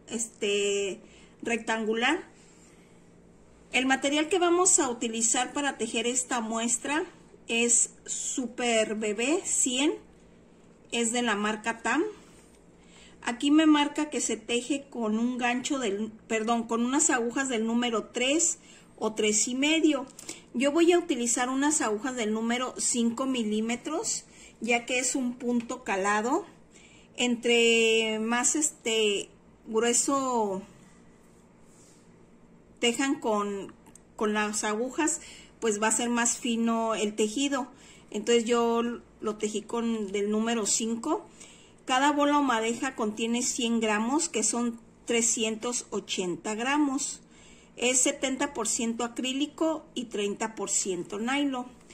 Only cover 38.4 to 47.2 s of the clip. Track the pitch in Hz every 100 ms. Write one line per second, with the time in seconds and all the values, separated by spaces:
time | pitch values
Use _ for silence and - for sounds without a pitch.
38.4 | 220 240 233 233 240 233 - - 220 214
39.4 | 214 214 - 233 233 226 196 202 202 214
40.4 | 226 233 196 - 226 233 208 226 - -
41.4 | - - - - - 262 285 285 285 294
42.4 | 269 226 226 233 269 - 214 214 226 240
43.4 | 254 - 233 233 214 160 233 294 - 226
44.4 | - 233 240 233 - - - 240 226 240
45.4 | 220 220 247 240 - 202 190 - 180 165
46.4 | - 214 247 294 285 269 - -